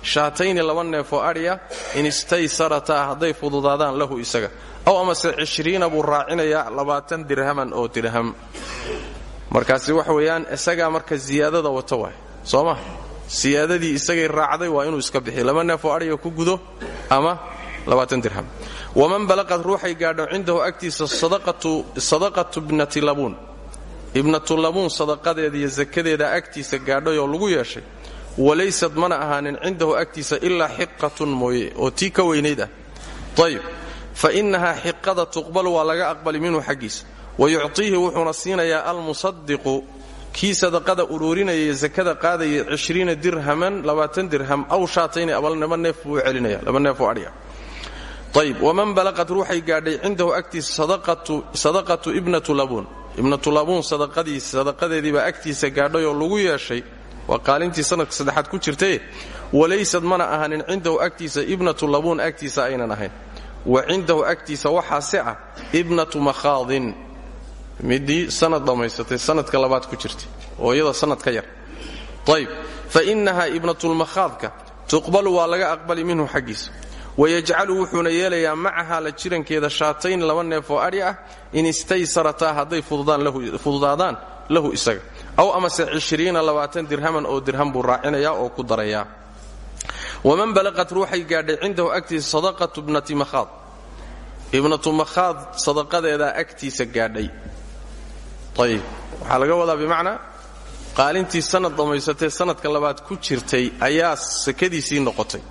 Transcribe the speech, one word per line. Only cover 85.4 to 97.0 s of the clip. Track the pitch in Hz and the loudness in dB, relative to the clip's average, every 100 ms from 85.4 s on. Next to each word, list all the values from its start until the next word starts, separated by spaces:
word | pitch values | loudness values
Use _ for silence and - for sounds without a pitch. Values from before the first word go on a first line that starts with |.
| 190 | 4
amase, | 180 180 - 156 151 | 4 0 0 0 0
"cishriina," | - 156 175 175 | 0 0 2 2
labaatan | 160 151 143 175 156 | 2 2 -2 -4 -4
dirhaman | 143 156 160 147 | 0 0 0 0
oo | 135 | -2
dirham | 135 131 143 | 0 0 0
buu | 127 | 0
raacinayaa | 123 127 143 147 147 | 2 2 2 2 2
oo | 151 123 | 0 -2
ku | - | -4
darayaa. | 123 110 107 107 101 - - - - - - - - - - - | -2 0 2 -2 -4 -10 -20 -20 -18 -16 -16 -14 -12 -10 -10 0
"Waman | 131 160 214 | 4 4 6
balaqad," | 196 190 175 175 | 4 2 0 0
ruuxay | 180 190 185 | 0 0 -2
gaadhay, | 160 160 156 151 | 0 0 0 -2
"cindahu," | 190 180 170 | -2 0 0
agtiisa, | 175 - 165 143 156 | 0 -2 -4 0 0
"sadaqatu | 180 180 175 - | 0 0 -4 -4
ibnati | 151 151 - 147 | -2 -2 0 -2
makhaad." | 139 135 107 - - - - - - - - - - | 0 0 -2 -8 -20 -20 -18 -16 -16 -16 -16 -16 -2
Ibnatu | 135 147 151 160 | 2 4 2 2
makhaad | 156 156 - 180 156 139 - | 0 0 2 2 0 -8 -4
sadaqadeedaa | - 147 147 175 165 147 147 - | 0 0 0 0 0 2 0 -2
agtiisa | 165 - 139 - 120 | -6 -8 -10 -4 -4
gaadhay. | - | 0